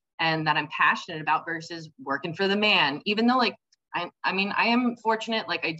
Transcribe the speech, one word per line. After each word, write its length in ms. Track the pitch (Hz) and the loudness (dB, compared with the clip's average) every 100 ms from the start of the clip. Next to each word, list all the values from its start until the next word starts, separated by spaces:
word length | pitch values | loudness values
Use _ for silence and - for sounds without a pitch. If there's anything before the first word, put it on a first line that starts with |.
| _ - | _ -4
and 280 | 165 160 156 | 0 0 2
that 100 | 151 | 0
I'm 120 | 147 | 0
passionate 520 | - 160 233 - 160 | 2 2 2 -2 -6
about 240 | 156 160 165 | 0 -2 0
versus 440 | 165 160 170 156 - | -8 -8 -12 -14 -12
working 320 | 139 135 175 | -6 -4 -4
for 120 | 160 196 | -2 0
the 80 | 208 | 2
man. 440 | 214 185 147 147 - | 4 4 2 -2 -4
Even 200 | 208 240 | 2 4
though, 120 | 254 | 4
like, 180 | 220 - _ _ _ | 2 -2 _ _ _
I, 160 | 160 175 _ | -8 -8 _
I 100 | - | -4
mean, 200 | 185 196 - | -2 -2 0
I 100 | 202 | 2
am 300 | 240 247 233 | 4 2 -2
fortunate, 520 | 220 220 - 220 180 | -2 -2 0 -4 -2
like, 160 | 170 | -4
I 80 | 156 165 | -4 -6